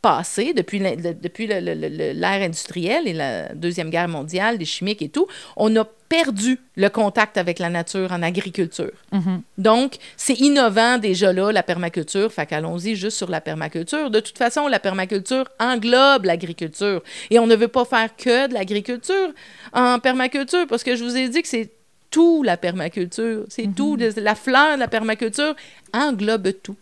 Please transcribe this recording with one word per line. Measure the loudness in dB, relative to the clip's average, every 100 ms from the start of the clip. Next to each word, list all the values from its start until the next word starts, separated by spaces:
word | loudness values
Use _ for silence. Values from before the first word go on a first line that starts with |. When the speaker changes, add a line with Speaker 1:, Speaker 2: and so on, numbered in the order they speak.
Speaker 1:
passés, | 4 2 0 -4 -2
depuis | -2 -2 -2
l'in-, | -2 -2
le, | -6
depuis | -6 -10 -8 -4
le, | -4
le, | -4
le, | -4 -6
le, | -4 -6
l'ère | -2 -2 0
industrielle | -2 -4 -8 -6 -2 -2 -2
et |
la | -4 -4 -4 -8 -6
Deuxième | -4 -4 -2
Guerre | -2 -2
mondiale, | -4 -6 -2 -2 -2
les | -6
chimiques | -6 -4 -4
et | -4
tout, | -2 -2 -4 -16 0
on | 2 4
a | 0 _ _
perdu | 0 0 0 0 -2 _ 0
le | 0
contact | 2 0 2 2 0
avec | -2 -2
la | -2
nature | -2 -4 -4 -4
en | -2
agriculture. | -2 -2 -6 -4 -4 -4 -8 -8 _
Speaker 2:
Mhm. | -2 0 -2 -6 0
Speaker 1:
Donc, | 4 4 2 -4 -20 -8
c'est | -2
innovant | 4 4 6 4 4 4 4
déjà | 2 2 2
là, | 4 2
la | 2
permaculture. | 0 -2 -2 -4 -4 -2 -2
Fait | -2 -4
qu'allons-y | -4 -4 -6 -4 -4
juste | -4 -6
sur | -6
la | -6
permaculture. | -6 -8 -6 -6 -6 -4 0
De | 0
toute | -2 -2
façon, | 0 0 0
la | 0
permaculture | 0 -2 -2 -4 -2 -2 -2 _
englobe | -2 0 2 6 6 6 2
l'agriculture. | -2 -4 -8 -10 -4 -2 -2 -6 -16 2
Et | 4
on | 6
ne | 4
veut | 4
pas | 0 2
faire | 0 0 -2
que | 2 2 2
de |
l'agriculture | -2 -2 -4 -4 -8 -2 0 0 -4 -20 -20 -6
en | 0 2 4
permaculture, | 2 2 0 -2 0 0 0
parce | -2
que | 0 -2
je | -2
vous | -2
ai | 0
dit | -2
que | -2
c'est | -4 -4 _ _ _ _
tout | 4 6 6
la | 2 0
permaculture. | -2 -2 -6 -4 -6 -4 -4 -4 -8
C'est | -6 -4
Speaker 2:
Mhm. |
Speaker 1:
tout, | 0 0 2
le, | 0 0
la | -2 0
fleur | 2 4 4 2
de |
la | 0
permaculture | -2 -2 -2 -2 -2 -2 -2 -12 -20 _
englobe | -2 0 0 0 0 -2 -4
tout. | -12 -16